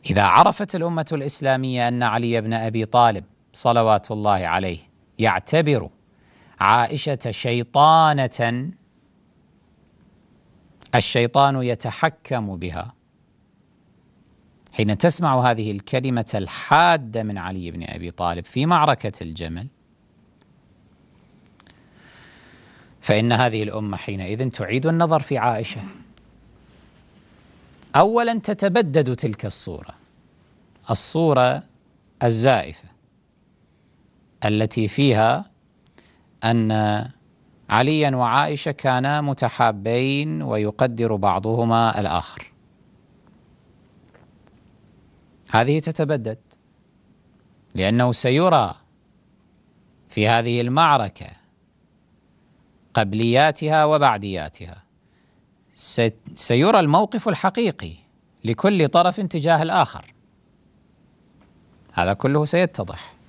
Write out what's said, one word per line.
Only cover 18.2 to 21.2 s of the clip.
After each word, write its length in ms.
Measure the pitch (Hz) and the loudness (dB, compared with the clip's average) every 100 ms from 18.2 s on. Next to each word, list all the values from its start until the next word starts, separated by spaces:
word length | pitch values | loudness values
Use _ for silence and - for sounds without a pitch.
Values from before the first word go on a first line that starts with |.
| 87 85 - | -4 -4 -6
في 200 | - 151 | -4 0
معركة 480 | 170 151 135 110 - | 2 2 0 -4 -10
الجمل، 460 | 85 78 85 82 123 _ _ _ _ _ _ _ _ _ _ _ _ _ _ _ | -14 -10 -10 -10 -14 _ _ _ _ _ _ _ _ _ _ _ _ _ _ _